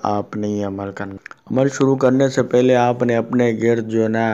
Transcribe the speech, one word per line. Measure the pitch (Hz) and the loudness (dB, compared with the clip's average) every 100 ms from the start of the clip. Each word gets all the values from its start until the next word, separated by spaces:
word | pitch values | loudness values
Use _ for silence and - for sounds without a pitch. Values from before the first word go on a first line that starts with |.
| 104 | -2
आपने | 104 101 107 104 | -4 -4 -6 -4
ये | 104 | -4
अमल | 101 98 98 | -4 -6 -10
करना। | 98 98 98 - - - | -10 -12 -12 -16 -20 -6
अमल | 120 139 | -2 0
शुरू | 135 135 135 | 2 2 4
करने | 127 131 135 | 2 4 2
से | 131 | 0
पहले | 123 123 127 123 | 0 2 4 4
आपने | 120 123 120 117 | 2 0 0 0
अपने | 113 123 120 110 | 0 0 0 2
गिर्द | 113 117 110 | 0 0 0
जो | 113 | 0
है | 110 | 0
ना | 113 113 | 0 0